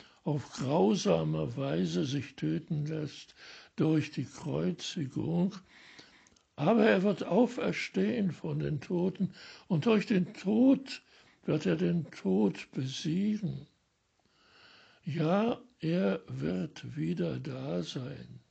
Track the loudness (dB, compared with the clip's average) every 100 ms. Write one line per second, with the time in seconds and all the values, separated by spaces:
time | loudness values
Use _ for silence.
0 | -20 _ -4 -4 -4 -6 0 4 4 4
1 | 2 2 2 0 -2 -4 -2 0 0 0
2 | 0 -2 -6 -6 -4 -4 -2 -4 -2 -4
3 | -6 -10 -20 -20 -20 -20 -14 0 2 4
4 | 2 -4 -8 -8 -4 0 0 -2 -6 -6
5 | -4 -4 -2 0 0 -2 -16 -20 -20 -20
6 | -20 -20 _ _ _ -2 4 6 6 6
7 | 2 0 2 4 2 2 -2 -2 -4 0
8 | 0 0 -2 -2 -4 -4 -2 -4 -2 0
9 | 0 0 -4 -4 -20 -20 -2 0 4 2
10 | 4 2 0 -2 0 4 6 6 0 -14
11 | -16 -20 -20 _ -2 0 2 2 2 0
12 | -2 -4 0 2 2 0 -8 -6 -6 -4
13 | -2 0 0 -2 -4 -6 -12 _ _ _
14 | _ _ _ _ _ -20 -20 -20 -20 _
15 | -6 0 2 4 2 0 -8 _ -2 2
16 | 2 0 -4 -4 -2 -2 -4 -8 -10 -4
17 | -2 -2 -2 -4 -6 -8 -4 -4 -4 -8
18 | -8 -12 -16 -20 _